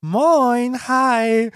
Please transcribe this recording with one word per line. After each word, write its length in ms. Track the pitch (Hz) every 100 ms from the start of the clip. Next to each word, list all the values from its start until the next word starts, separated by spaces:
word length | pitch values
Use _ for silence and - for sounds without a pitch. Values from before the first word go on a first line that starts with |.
Moin, 720 | 156 185 302 330 254 240 247
hi. 760 | 254 - 254 262 240 226 226 226